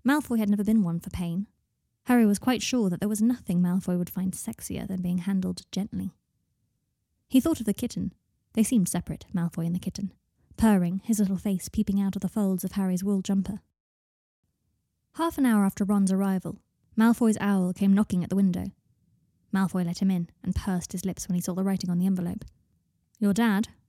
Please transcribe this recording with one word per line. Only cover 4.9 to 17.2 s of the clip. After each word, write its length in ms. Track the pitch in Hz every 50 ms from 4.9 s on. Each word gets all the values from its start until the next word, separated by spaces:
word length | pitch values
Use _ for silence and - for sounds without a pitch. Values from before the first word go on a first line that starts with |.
| 190 185 180
being 160 | 175 180 185
handled 440 | 175 190 196 190 185 185 180 175 - -
gently. 440 | - 190 196 - - 180 190 190 - _ _ _ _ _ _ _ _ _ _ _ _ _ _ _ _ _ _ _ _ _ _ _
He 120 | - 262
thought 200 | 240 330 320 -
of 60 | 226
the 80 | 208 196
kitten. 380 | - - - - 185 180 - - _ _ _ _ _ _ _ -
They 100 | 220 220
seemed 260 | - 269 226 175 -
separate, 380 | - 175 - - 156 - - - -
Malfoy 320 | 180 170 170 - - 165
and 80 | 170 175
the 60 | 180
kitten, 320 | - 190 - - 196 190 - _ _ _ _ _ _ _ -
purring, 440 | - - 220 208 190 175 170 180 196 -
his 140 | - 226 202
little 180 | 208 185 196
face 320 | 175 - 208 196 180 - -
peeping 320 | - - 208 - 196 196
out 160 | 196 196 190
of 60 | 196 -
the 60 | 185
folds 360 | - 220 208 190 190 175 -
of 80 | 185 -
Harry's 320 | 202 196 185 185 180 190
wool 180 | 202 208 190 185
jumper. 380 | - 196 196 185 - 202 208 _ _ _ _ _ _ _ _ _ _ _ _ _ _ _ _ _ _ _ _ _ _ _ _ _ _ _ _ _ _ -
Half 220 | - 330 339 -
an 100 | - 277
hour 180 | 247 226 208 202
after 200 | 196 - - 202
Ron's 280 | 190 208 202 196 185 190
arrival, 480 | 190 196 196 190 185 - - - - _ _ _ _ _ _ -
Malfoy's 420 | - 220 233 233 -